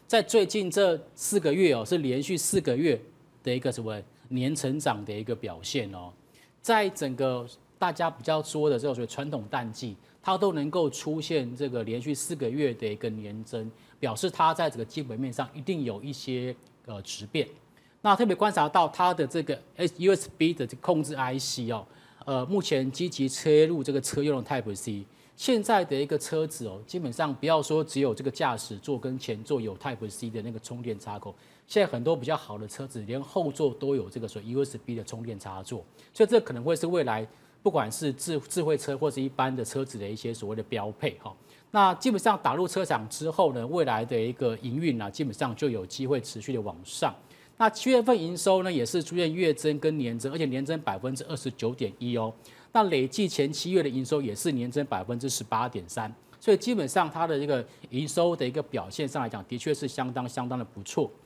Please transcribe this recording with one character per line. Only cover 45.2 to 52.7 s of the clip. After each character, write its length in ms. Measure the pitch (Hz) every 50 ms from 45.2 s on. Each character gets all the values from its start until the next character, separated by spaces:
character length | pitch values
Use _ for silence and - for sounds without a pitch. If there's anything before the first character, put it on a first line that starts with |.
| 151
本 100 | 127 104
上 200 | - 143 127 107
就 140 | - 156 139
有 160 | 117 104 92
机 220 | 92 - - 135 127
会 140 | 143 127
持 180 | 110 - - 113
续 140 | 104 - 127
的 80 | 117
往 140 | 101 104 85 85 92
上。 300 | - - - 165 139 - - - - - - - - _ _
那 120 | 226 220
七 200 | 220 - - 254
月 120 | 262 240
份 140 | 226 254 247 196
营 180 | 160 170 175 165
收 240 | - 196 190 185
呢， 100 | 185 185
也 140 | 175 135 117
是 160 | 113 - 175
出 140 | 156 - 170
现 180 | 175 175 156 160
月 200 | 180 180 160 147
增 260 | 147 - 156 147 143
跟 180 | 156 156 156 147
年 200 | 127 117 117 117
增， 140 | 117 135
而 60 | 143 165
且 80 | 160
年 180 | 135 127 135 139
增 160 | 139 165 156
百 160 | - 110 98 95
分 160 | 117 131 135
之 80 | 131 - -
二 80 | 160
十 140 | 123 - 135
九 220 | - - 117 113 127
点 180 | 127 127 98 98 -
一 180 | 123 123 120
哦。 160 | 117 110 113 113 - - - - - - -